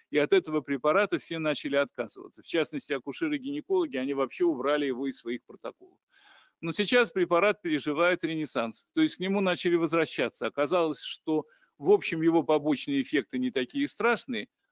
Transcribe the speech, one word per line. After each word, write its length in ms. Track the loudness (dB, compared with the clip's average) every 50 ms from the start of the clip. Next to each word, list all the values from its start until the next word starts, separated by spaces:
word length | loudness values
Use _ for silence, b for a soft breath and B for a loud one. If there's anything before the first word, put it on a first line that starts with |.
| b b
и 80 | 0 0
от 140 | 2 4
этого 300 | 4 2 2 2 -2 -4
препарата 560 | -2 -2 -4 0 2 2 4 4 2 2 0 -4
все 200 | -4 -6 -6 -2
начали 380 | -2 -2 -2 -2 -4 0 0
отказываться. 680 | 0 0 0 _ -8 -8 -8 -12 -16 -18 -18 -20 -20
В 40 | -10
частности, 460 | -2 0 0 0 0 -4 -8 -6 -6
акушеры-гинекологи, 1040 | -6 -6 -6 -8 -6 -4 -4 -4 -4 -4 -4 -6 -8 -8 -4 0 0 0 0 0 -2
они 180 | -4 -4 -2 -2
вообще 300 | -2 -2 -4 -2 0 0
убрали 420 | 0 2 0 0 0 0 0 0
его 200 | -2 -2 -2 -4
из 120 | -6 -6 -6
своих 260 | -8 -8 -8 -8 -10
протоколов. 540 | -14 -18 -14 -12 -12 -12 _ -20 -20 _ _ _ b b b b b b b b b b _
Но 120 | -8 -4
сейчас 400 | -2 -2 0 4 4 4 4 4
препарат 500 | 2 0 2 4 4 4 4 4 2 0
переживает 640 | -2 -2 -2 0 0 -2 0 2 2 2 2 0 -2
ренессанс, 640 | -4 -4 -4 -6 -4 -4 -4 -4 -4 -6 -12 -20 _
то 80 | _ 0
есть 160 | 0 0 0
к 40 | -2
нему 200 | -4 -2 0 0
начали 360 | 0 0 0 0 2 2 2
возвращаться. 720 | 2 2 2 2 0 0 0 -2 -2 -2 -2 -4 -6 -6
Оказалось, 540 | -4 -2 -2 0 0 2 0 0 0 -2 -6
что, 460 | -10 -12 -12 -8 _ -2 -2 -2 -2 b b b b b b -2
в 120 | 2 4
общем, 300 | 4 4 4 -2 -4 0
его 220 | 2 4 4 4
побочные 580 | 4 4 2 2 2 0 -2 -2 -2 -2 -2 -2
эффекты 380 | 0 0 0 -2 -2 -2 -4 -2
не 120 | -2 0
такие 360 | 0 -2 -2 -2 -2 -4 -4
страшные, 600 | -4 -2 0 0 0 0 0 -4 -6 -8 -8 -8 -10 _ _ _ _